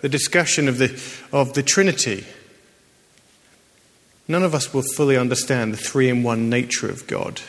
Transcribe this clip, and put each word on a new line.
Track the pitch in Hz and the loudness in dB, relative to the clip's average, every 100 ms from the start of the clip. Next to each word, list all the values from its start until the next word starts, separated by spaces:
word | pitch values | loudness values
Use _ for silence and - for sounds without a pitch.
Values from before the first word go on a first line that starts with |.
the | 139 | 0
discussion | 135 - 175 160 - 143 | -2 0 0 2 0 0
of | 123 | 2
the, | 131 131 - - - | 0 0 -14 -16 -4
of | 139 131 | 0 0
the | 143 | 0
Trinity. | 135 - 196 - - 98 - - - - _ _ _ _ _ _ _ _ _ _ _ _ _ _ _ _ - | 2 4 4 2 -2 -4 -8 -20 -20 -20 _ _ _ _ _ _ _ _ _ _ _ _ _ _ _ _ -2
None | 165 | 0
of | 185 151 | 2 0
us | - | 0
will | 135 131 - | -2 -2 0
fully | 143 131 | 4 4
understand | 123 127 - 131 110 | 2 -2 0 0 0
the | 107 | -4
three-in-one | - 139 127 123 120 113 113 | -2 2 4 4 2 0 2
nature | 123 123 - 104 | 0 0 -4 -4
of | 92 - | -8 -6
God. | 50 - - | -6 -6 -8